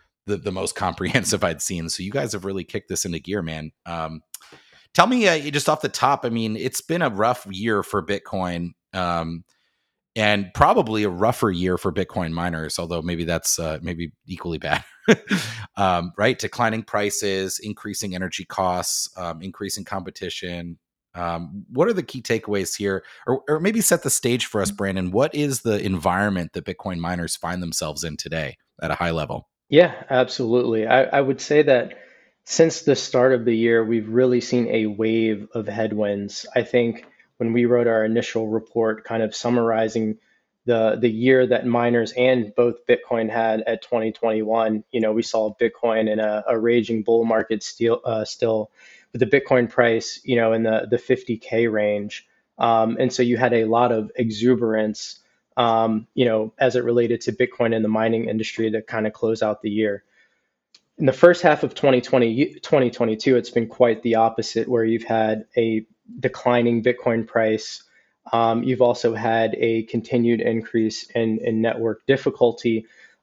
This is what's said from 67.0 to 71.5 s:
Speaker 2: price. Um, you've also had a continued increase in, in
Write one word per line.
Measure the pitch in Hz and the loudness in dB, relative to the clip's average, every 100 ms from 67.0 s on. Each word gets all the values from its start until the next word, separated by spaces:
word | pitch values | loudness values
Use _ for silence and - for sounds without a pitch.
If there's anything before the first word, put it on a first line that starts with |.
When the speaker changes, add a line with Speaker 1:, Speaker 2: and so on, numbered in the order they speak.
| 127 117 110 | 0 -2 0
Speaker 2:
price. | 113 110 110 - - _ _ _ _ - | 0 2 0 -4 -16 _ _ _ _ -4
Um, | 117 113 113 | 0 2 2
you've | 127 123 | 0 2
also | 120 120 117 | 2 2 0
had | 110 117 113 110 - | 0 0 2 2 2
a | 120 113 | 0 0
continued | 110 117 113 123 117 117 | -2 -6 -2 0 2 2
increase | 113 113 110 113 110 - - | 0 -2 -2 0 0 -2 -6
in, | 117 113 110 | -2 0 0
in | 117 | -2